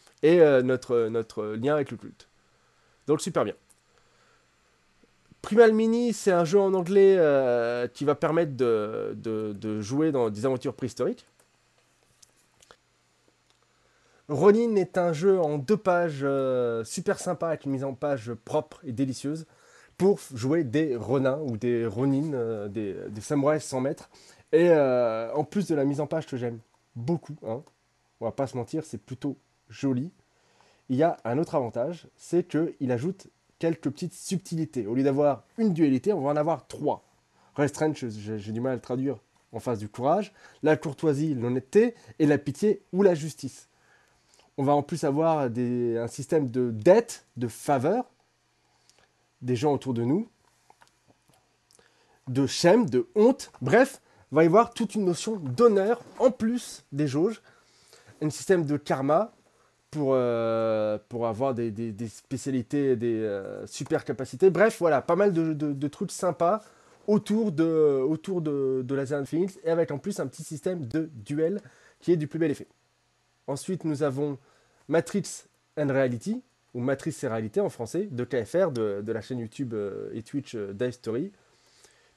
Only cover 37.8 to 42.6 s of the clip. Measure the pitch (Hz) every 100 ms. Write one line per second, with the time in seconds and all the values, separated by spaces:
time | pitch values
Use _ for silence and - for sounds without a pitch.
37.8 | 156 147 120 107 104 110 101 113 131 123
38.8 | - 127 139 113 _ _ _ 113 131 110
39.8 | 104 - 131 185 202 - - _ 151 151
40.8 | 160 131 160 139 156 127 120 127 - 208
41.8 | 240 - - - 147 143 - -